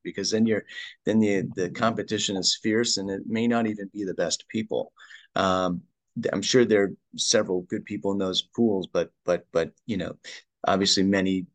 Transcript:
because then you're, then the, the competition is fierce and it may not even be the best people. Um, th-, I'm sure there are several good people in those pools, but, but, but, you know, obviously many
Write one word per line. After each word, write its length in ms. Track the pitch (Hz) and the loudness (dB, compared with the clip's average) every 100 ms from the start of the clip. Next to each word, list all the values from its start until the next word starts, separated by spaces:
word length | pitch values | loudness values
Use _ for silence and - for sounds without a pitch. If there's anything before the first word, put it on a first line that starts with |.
because 260 | 92 98 95 | -10 -6 -2
then 160 | 110 113 | 2 2
you're, 180 | 104 - - - - - | 2 -4 -14 -16 -6 0
then 120 | 110 | 2
the, 220 | 107 98 - 98 | 4 2 -2 -4
the 160 | 87 | -4
competition 680 | - 117 107 101 104 - 95 | 0 -2 -2 -4 -4 -2 -2
is 220 | 87 - | -2 0
fierce 360 | 110 110 117 - | 0 0 0 -2
and 120 | 98 | -4
it 140 | 98 - | -6 -4
may 220 | 113 117 | -2 0
not 180 | 117 110 | 0 0
even 240 | 104 98 | -4 -8
be 120 | 104 | -8
the 100 | 95 | -6
best 340 | 85 85 - - | -2 -2 -4 -4
people. 460 | 110 110 60 - _ - - - - | -6 -2 -4 -4 _ -20 -20 -8 0
Um, 460 | 95 92 92 87 - _ _ 120 | 2 2 0 -2 -8 _ _ -6
th-, 100 | 117 | -2
I'm 120 | 98 | -2
sure 200 | 98 131 | 2 4
there 200 | 113 104 | 6 4
are 100 | 98 - _ - | 2 -4 _ -6
several 440 | - 110 95 90 | 0 2 2 -2
good 200 | 90 107 | -2 -8
people 280 | - 104 98 | -6 -4 -2
in 80 | 98 | -2
those 240 | 95 90 | -2 -2
pools, 420 | - - 117 95 87 | -4 0 2 2 -2
but, 260 | 90 82 _ - | -4 -4 _ -2
but, 220 | 87 - | -2 0
but, 200 | 82 80 - - | -2 -2 -6 -6
you 100 | 95 | -4
know, 200 | 85 - - - _ _ - | -6 -10 -18 -20 _ _ 0
obviously 360 | 95 98 101 | 2 4 4
many 420 | 98 98 95 92 90 | 4 4 2 0 -4